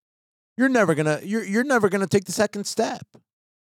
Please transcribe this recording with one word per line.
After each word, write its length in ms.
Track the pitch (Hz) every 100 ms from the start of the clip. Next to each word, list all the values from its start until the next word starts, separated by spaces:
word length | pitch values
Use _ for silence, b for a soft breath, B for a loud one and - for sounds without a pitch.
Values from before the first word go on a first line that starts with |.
| _ _ _ _ _ -
you're 120 | 262
never 240 | 247 185
gonna, 260 | 147 156 151
you're, 200 | 180 220
you're 200 | 190 208
never 240 | 277 247 202
gonna 160 | 196 190
take 180 | 208 185
the 60 |
second 340 | 170 208 202 202
step. 360 | - 247 262 - - _ _ _ _